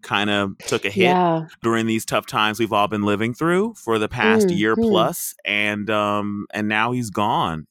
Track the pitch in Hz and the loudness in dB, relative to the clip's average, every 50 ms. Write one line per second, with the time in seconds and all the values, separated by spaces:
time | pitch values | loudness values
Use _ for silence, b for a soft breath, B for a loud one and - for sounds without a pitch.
0 | - - 120 101 104 104 104 101 101 98 92 - - - 123 113 - 98 101 139 | -8 -4 -2 0 0 2 0 0 0 -2 -4 -8 -6 -4 -4 -2 -2 -2 0 2
1 | 180 180 180 180 180 170 165 160 160 - - - - 117 117 113 113 113 113 110 | 2 4 4 4 2 2 0 -2 -4 -8 -10 -4 -2 0 0 2 0 0 0 -2
2 | - - - 107 - - - 117 107 107 107 110 113 95 110 101 104 98 107 104 | -2 -2 -4 -4 -4 -2 -2 0 0 0 0 0 -2 0 2 2 2 2 0 0
3 | 101 104 104 101 113 117 123 - 156 170 175 185 208 233 220 - - 113 113 107 | 0 2 2 0 0 -2 -2 -2 0 0 2 2 0 -2 -4 -8 -4 -2 0 0
4 | 107 - - 127 208 208 - - 202 180 - 98 107 110 110 226 233 226 202 107 | 0 -2 -2 0 2 4 4 4 4 2 2 2 2 2 2 2 2 2 4 2
5 | 113 147 170 - - - - _ - - 104 104 107 104 107 104 101 101 107 104 | 2 0 -2 -6 -10 -10 -12 _ -6 -4 -2 0 0 -2 -2 -4 -2 -2 0 0
6 | 104 104 104 104 101 104 104 101 - - - 104 107 104 107 107 113 120 123 127 | 0 0 0 0 -2 -4 -4 -6 -8 -6 -6 -4 -2 0 0 0 0 0 -2 -4
7 | 120 104 87 110 104 110 135 170 139 87 80 78 73 _ | -4 -4 -2 -2 0 0 0 0 -2 -2 -4 -6 -8 _